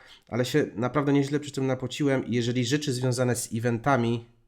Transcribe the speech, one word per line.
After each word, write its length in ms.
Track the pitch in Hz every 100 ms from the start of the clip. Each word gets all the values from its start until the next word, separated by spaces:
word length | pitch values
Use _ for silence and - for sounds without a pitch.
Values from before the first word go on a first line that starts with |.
| - - -
ale 160 | 117
się 220 | 123 151 -
naprawdę 380 | 92 123 147 143
nieźle 280 | 143 139 147
przy 120 | 147
tym 140 | - 135
napociłem 600 | 127 127 - 147 131 -
i 80 |
jeżeli 320 | 117 117 123 117
rzeczy 260 | 151 151
związane 440 | 123 127 123 123 117
z 180 | -
eventami 760 | 113 120 117 131 139 117 117 113 _